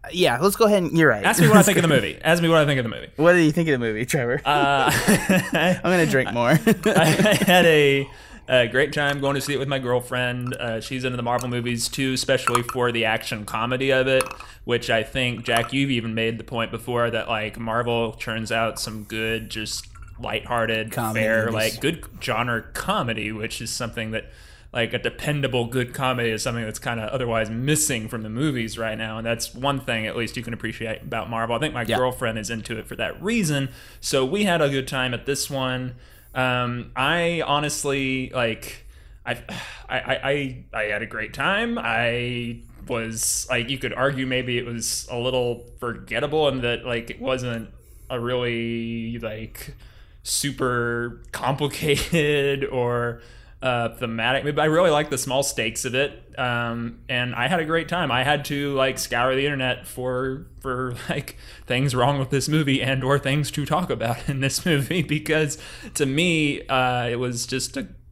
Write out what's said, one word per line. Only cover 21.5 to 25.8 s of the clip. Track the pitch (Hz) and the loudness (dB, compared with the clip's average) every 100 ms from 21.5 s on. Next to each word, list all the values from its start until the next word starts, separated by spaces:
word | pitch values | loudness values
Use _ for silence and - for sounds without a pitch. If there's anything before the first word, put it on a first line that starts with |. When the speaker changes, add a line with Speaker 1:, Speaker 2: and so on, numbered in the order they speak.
Speaker 1:
movies. | |
Speaker 2:
like, | 107 113 - | 0 0 0
good | 139 165 - - | -2 -4 -12 -8
genre | - 113 123 113 - | -4 -2 0 -2 -4
comedy, | - - 202 123 110 107 | -8 -2 -2 -2 -4 -4
which | 107 110 - | -6 -6 -6
is | 117 | -8
something | - 117 113 110 | -6 -6 -6 -6
that, | 110 - - - - - | -6 -8 -20 -20 -20 -8
like, | 123 117 | -4 -2
a | 123 | -2
dependable | - - 151 147 135 123 113 | -4 -4 -2 0 0 0 0
good | 127 | -2